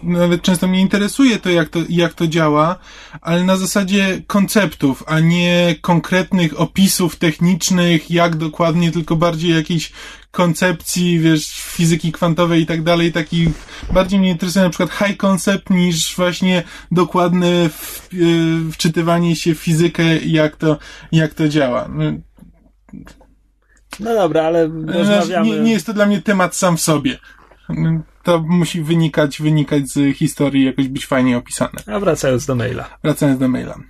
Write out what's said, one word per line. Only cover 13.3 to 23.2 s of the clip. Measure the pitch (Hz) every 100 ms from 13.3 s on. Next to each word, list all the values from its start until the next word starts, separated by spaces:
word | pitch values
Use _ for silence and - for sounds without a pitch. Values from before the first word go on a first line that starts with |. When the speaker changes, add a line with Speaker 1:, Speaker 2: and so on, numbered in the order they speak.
| 170 165 147 - - -
Speaker 1:
bardziej | 180 185 196
mnie | 185
interesuje | 170 185 175 185
na |
przykład | 165 180 - 202
high | 202
concept | 196 190 - 196 -
niż | 180 180 165 - -
właśnie | 269 262 185 180 170 - -
dokładne | 170 175 180 180 180 175 175 170
w-, | - - - -
e, | 185 170 170 165 165 160
wczytywanie | 156 170 160 165 170 170 160
się | - 156
w |
fizykę, | - 160 170 165 165 160
jak | 160 160 151 -
to, | 160 151 - - -
jak | 160 156
to | - 156
działa. | 151 135 120 123 139 156 151 - _ - _ _ _ _ - - -